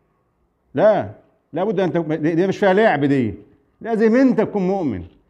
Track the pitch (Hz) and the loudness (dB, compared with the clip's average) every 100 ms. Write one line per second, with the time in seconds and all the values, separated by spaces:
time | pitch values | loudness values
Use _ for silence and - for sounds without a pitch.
0 | _ _ _ _ _ _ _ 131 208 226 | _ _ _ _ _ _ _ 0 2 2
1 | 104 110 _ _ _ 147 202 190 185 170 | -2 -12 _ _ _ -6 -4 -2 -2 -2
2 | 156 160 175 165 190 190 202 185 220 147 | -4 -4 -2 0 -2 0 2 4 2 2
3 | 139 139 113 95 - _ _ _ 208 220 | 0 0 -2 -6 -16 _ _ _ -6 0
4 | 226 240 269 208 196 202 180 196 151 95 | 2 4 4 2 -2 -2 -2 -2 -4 -6
5 | 85 - _ | -10 -18 _